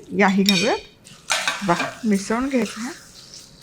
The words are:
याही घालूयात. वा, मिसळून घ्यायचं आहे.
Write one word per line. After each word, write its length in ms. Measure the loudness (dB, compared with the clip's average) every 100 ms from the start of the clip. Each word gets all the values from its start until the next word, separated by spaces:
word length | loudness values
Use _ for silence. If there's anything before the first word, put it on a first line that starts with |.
| -4 2
याही 240 | 4 4
घालूयात. 360 | 4 4 2 -2 -4 -20 -20 -14 -6 -4 -4 -4 0
वा, 60 | 0 -2 -4
मिसळून 440 | 0 0 0 -4 0
घ्यायचं 320 | 0 -2 -4
आहे. 100 | -12 -12 -18 -20 -20 -20 -20 -14